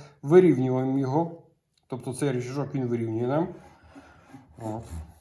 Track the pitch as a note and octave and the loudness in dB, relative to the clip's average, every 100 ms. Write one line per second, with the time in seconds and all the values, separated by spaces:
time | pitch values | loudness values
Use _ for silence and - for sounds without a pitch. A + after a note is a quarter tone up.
0 | - - C#3 F3+ F3+ C3 B2+ B2+ C3 C3+ | -18 -10 4 8 8 6 2 0 0 0
1 | C3 C#3+ E3+ - - _ _ _ - B2 | 0 0 -2 -6 -20 _ _ _ -12 -10
2 | - A#2+ C#3+ B2 B2 C#3 C3+ C3 B2 A#2 | -8 -4 -2 -2 -4 -6 -6 -4 -4 -2
3 | A2+ A2+ B2 D3 F3+ - - - - - | -4 -4 -2 -2 -2 -6 -20 -20 -20 -20
4 | - - - - - - A2 A2 A2 E2 | -20 -20 -20 -20 -20 -12 -10 -10 -10 -14
5 | - - | -14 -20